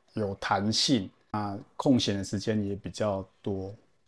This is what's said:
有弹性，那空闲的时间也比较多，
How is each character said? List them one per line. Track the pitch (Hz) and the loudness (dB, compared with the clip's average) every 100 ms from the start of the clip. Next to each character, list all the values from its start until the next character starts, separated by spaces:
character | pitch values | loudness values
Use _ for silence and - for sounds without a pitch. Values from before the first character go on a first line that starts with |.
| _ | _
有 | - 104 98 | -4 -4 -2
弹 | - 101 104 | 0 2 2
性， | 110 - 131 95 - _ | 2 4 2 0 -10 _
那 | 107 104 101 - - | -6 -4 -8 -10 -2
空 | 156 123 | 4 4
闲 | 110 98 | 4 0
的 | |
时 | 98 104 | -2 -2
间 | 104 107 101 | 0 0 0
也 | |
比 | 101 - | -4 -6
较 | - 107 98 95 _ | -2 0 0 -4 _
多， | - 98 95 107 _ _ | -6 -4 -6 -12 _ _